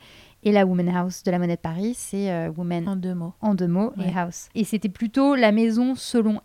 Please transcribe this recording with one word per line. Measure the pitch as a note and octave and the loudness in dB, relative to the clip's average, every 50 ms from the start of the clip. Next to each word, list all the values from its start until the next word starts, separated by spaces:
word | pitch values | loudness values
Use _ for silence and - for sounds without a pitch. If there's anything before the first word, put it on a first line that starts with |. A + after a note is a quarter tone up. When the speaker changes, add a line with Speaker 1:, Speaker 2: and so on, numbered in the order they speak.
| - - - - - - _ _ - | -6 -14 -20 -20 -20 -20 _ _ 0
Speaker 1:
et | G#3 | 4
la | G#3 G3+ F#3+ | 4 6 6
Women | F#3 F#3 F3+ F3 F3 | 4 4 2 2 0
House | F3+ F3+ F3 F#3 F3+ - - | 0 0 -2 -2 -4 -6 -2
de | G3 | -2
la | F3+ F3+ | 0 0
Monnaie | F3 F3 E3+ | 0 0 -2
de | - | -2
Paris, | - D#3+ D#3+ F3 G3+ A3+ A#3+ | -4 -6 -6 -4 -4 -4 -6
c'est, | - - - - G3 G3+ G3 F3+ | -6 -8 -8 -6 -4 -2 -2 -2
euh, | E3 E3 E3 | -2 -4 -4
Women | D#3 E3+ F3+ F3 F3 E3+ E3+ G3 | -4 -6 -4 -4 -4 -4 -4 -4
Speaker 2:
En | G3 | -4
deux | F#3+ F3+ F#3 F3+ | -4 -4 -4 -4
mots. | F3 E3 E3+ - - | -6 -6 -8 -8 -4
Speaker 1:
en | - G#3+ G3+ | -2 0 0
deux | F3 F3+ E3+ | 2 2 2
mots, | E3+ F#3 G#3+ B3+ - | 2 2 0 -2 -2
Speaker 2:
Ouais. | G3 F#3+ F3+ | -4 -4 -2
Speaker 1:
et | E3+ F#3 | -2 -2
House. | F3 F3 E3 - - - - | -4 -4 -6 -12 -16 -10 -4
Et | A#3 G#3 | -4 -2
c'était | - A3 G3+ - G#3 | -2 -2 -2 -2 -4
plutôt | F3+ - A#3 G#3+ - C4+ C#4 C#4+ C#4+ | -4 -4 -6 -2 0 2 4 4 4
la | C4+ A#3 G#3+ G#3 | 4 4 4 4
maison | A3+ A3+ A3+ G#3+ A#3 B3 B3+ C4 | 4 4 2 2 2 2 0 0
selon | B3 - - - A#3+ G#3+ A3 G#3+ G3+ | -2 -4 -2 0 2 2 2 0 -2